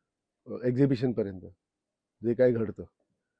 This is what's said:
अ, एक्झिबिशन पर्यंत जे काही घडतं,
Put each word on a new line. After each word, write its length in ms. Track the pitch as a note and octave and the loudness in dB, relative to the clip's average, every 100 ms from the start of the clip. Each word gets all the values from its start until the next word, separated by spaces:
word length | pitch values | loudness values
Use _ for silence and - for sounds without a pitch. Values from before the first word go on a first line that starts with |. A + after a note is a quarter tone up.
| _ _ _ _ - | _ _ _ _ -14
अ, 40 | G#2 | -6
एक्झिबिशन 480 | B2 B2 C#3 B2+ B2+ | -2 2 2 2 -2
पर्यंत 300 | A2+ G2+ F#2+ F2+ - _ _ _ _ _ _ | -2 -4 -6 -16 -20 _ _ _ _ _ _
जे 100 | A2 | -2
काही 200 | A#2+ B2+ | 2 4
घडतं, 300 | A#2 G#2+ - F2 _ _ _ _ _ | 2 -2 -8 -14 _ _ _ _ _